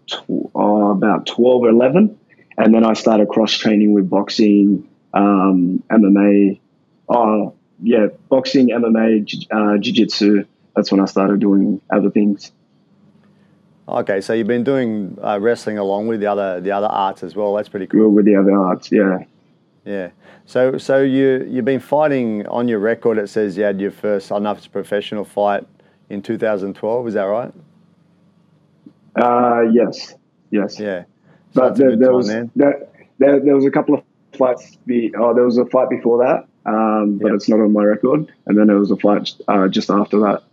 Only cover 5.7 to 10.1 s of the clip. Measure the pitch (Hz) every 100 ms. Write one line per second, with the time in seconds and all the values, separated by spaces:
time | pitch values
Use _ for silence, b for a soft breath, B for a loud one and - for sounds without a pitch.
5.7 | 92 - 113 98 98 101 101 98 98 _
6.7 | _ _ _ - 120 110 107 98 - _
7.7 | - 98 120 104 - - 131 127 139 123
8.7 | 117 117 113 113 110 104 - - 110 104
9.7 | 104 104 110 101